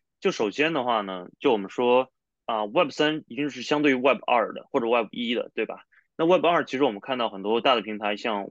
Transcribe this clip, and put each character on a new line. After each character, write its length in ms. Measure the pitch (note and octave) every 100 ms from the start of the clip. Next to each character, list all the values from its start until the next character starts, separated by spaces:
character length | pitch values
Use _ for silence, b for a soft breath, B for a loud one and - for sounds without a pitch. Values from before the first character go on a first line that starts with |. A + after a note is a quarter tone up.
| _ _
就 100 | G3
首 200 | - G#2+
先 220 | C3 D#3
的 120 | D#3
话 160 | B2 A2+
呢， 280 | G2 F#2 F2+ -
就 120 | C#3+
我 40 | G#2+
们 120 | F#2
说， 420 | - B2 B2+ B2+ _ _ _ -
啊 200 | A2 G#2
，Web 240 | C#3+ D3+
三 340 | - D3+ D#3 -
一 80 |
定 160 | A#2+ D3
是 120 | B2
相 200 | A2+ D3+
对 100 | D3
于 20 |
Web 240 | C3 C3 A#2 -
二 260 | A#2+ G#2
的， 140 | - -
或 100 | C#3
者 60 | A#2
Web 200 | A#2+ G#2+
一 240 | A#2 A#2+
的， 160 | A#2 -
对 120 | - G#2+
吧？ 160 | F2+ _ b b -
那 100 | E3
Web 180 | F3+ D#3+
二 180 | E3+
其 120 | C3+ C3
实 80 |
我 60 | C#3
们 100 | G2
看 180 | - B2+
到 100 | A2
很 140 | G2
多 180 | G2 A2+
大 140 | C#3
的 60 | A#2
平 160 | G#2 G#2+
台， 180 | G#2 G#2
像， 280 | A#2+ G#2 G2